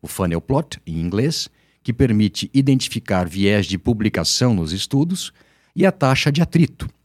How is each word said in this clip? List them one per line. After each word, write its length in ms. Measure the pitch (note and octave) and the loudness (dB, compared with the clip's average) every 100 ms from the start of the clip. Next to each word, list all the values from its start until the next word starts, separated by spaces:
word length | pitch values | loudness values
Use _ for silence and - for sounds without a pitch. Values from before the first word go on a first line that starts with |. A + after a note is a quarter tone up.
o 60 | - | -12
funnel 340 | - F#2 E2 | -4 -2 -2
plot, 400 | - C3+ D#3+ - - | -2 -2 -2 -12 -8
em 140 | D#2+ | -6
inglês, 480 | E2+ G2 C#3 D#3+ - _ _ _ | -2 -2 -2 -2 -8 _ _ _
que 120 | - | -8
permite 560 | A#2 C3 G#2+ G#2+ - - | 0 2 2 2 -2 -2
identificar 720 | C3+ C#3 C3 - - - F#2+ F2 | 0 2 2 0 -8 -2 -2 0
viés 400 | F2+ G2 G#2 F#2 | 0 2 2 0
de 120 | F#2+ | -2
publicação 760 | - A2+ G#2+ - E2 - B2+ | -2 0 0 0 -2 0 2
nos 200 | G#2 D#2 | 2 -2
estudos, 580 | F#2 - C#3 E3+ F#3 - _ _ _ _ | -6 -2 -2 0 -4 -8 _ _ _ _
e 120 | - F#3+ | 0 2
a 60 | |
taxa 400 | - C3+ C3+ - | 4 2 2 2
de 100 | C#3+ | 0
atrito 480 | E3 E3+ E3 - - _ | 2 2 2 0 -14 _